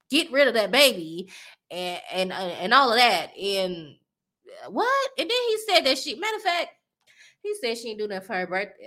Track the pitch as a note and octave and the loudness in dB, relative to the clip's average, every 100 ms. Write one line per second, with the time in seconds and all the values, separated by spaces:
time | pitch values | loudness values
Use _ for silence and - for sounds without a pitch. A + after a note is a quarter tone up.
0 | - C#4+ C#4+ C4 C4+ A3+ G3+ A#3+ C#4 G3 | -2 -2 2 4 4 4 2 4 4 4
1 | D#3+ E3+ F#3 - - - - F3 F3+ F3+ | -6 -10 -12 -14 -20 -20 -14 -8 -8 -8
2 | - F3 F#3 D3+ F#3 D3+ F#3 B3+ C4+ A3+ | -6 -4 -2 -4 -6 -4 4 6 6 6
3 | A#3+ F3+ D3+ - G3 G3 F#3 E3+ D3+ - | 6 4 -2 -6 -4 -2 -2 -4 -12 -20
4 | _ _ _ _ - - - A#3+ A#4 C#5 | _ _ _ _ -20 -18 -8 -2 0 2
5 | C5+ - E4 B4 A#4+ A4 G#4+ F4+ C#4 C4 | 0 -4 -2 0 0 -2 2 2 4 0
6 | - A3+ G#4+ G#4+ F#4 E4+ D4+ - _ _ | -4 -6 -6 -4 -2 -2 -4 -12 _ _
7 | _ - - _ G#4 - A#3 A3+ A#3 G#3+ | _ -20 -20 _ -8 -6 -4 -4 -8 -6
8 | G#3 F#3+ F#3+ F#3+ F3 F#3 G3 - | -6 -6 -6 -4 -2 -4 -4 -10